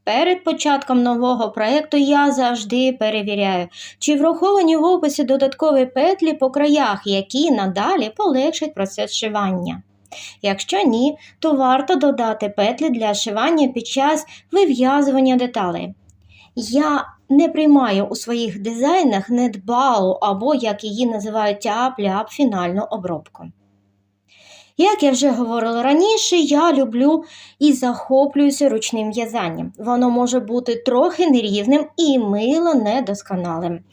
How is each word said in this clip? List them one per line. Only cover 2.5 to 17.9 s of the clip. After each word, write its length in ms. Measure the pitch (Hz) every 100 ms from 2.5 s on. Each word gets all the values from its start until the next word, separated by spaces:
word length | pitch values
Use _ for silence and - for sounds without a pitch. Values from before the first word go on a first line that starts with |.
| 240 208 247 262
перевіряю, 760 | 254 214 214 208 202 196 185 175 - - -
чи 180 | - 294
враховані 600 | 320 330 370 403 339 320
в 80 |
описі 400 | 330 359 302 285
додаткові 640 | 247 269 269 - 311 269 254
петлі 460 | 254 311 381 311
по 180 | 302 262
краях, 520 | 277 294 294 247 196
які 460 | 208 196 196 254 320
надалі 600 | 240 190 185 226 381 214 220
полегшать 580 | 403 254 285 311 302
процес 360 | 302 190 - 208
зшивання. 720 | - 220 208 196 185 175 170 - _ _ - - -
Якщо 400 | 202 196 - 381
ні, 360 | 349 226 269 294 - _
то 140 | 320
варто 420 | 277 262 262 277
додати 540 | 359 285 233 226 220 208
петлі 420 | 208 202 247 311
для 240 | 240 220
зшивання 540 | 208 226 208 269 330 269
під 180 | 254 226
час 380 | 269 277 311 - - _
вив'язування 840 | 359 370 240 254 285 285 269 262 254
деталей. 580 | 247 240 185 170 180 - _ _ _ _ _ -
Я 500 | 214 254 302 285 - - -
не 200 | 277 330
приймаю 560 | 302 302 285 247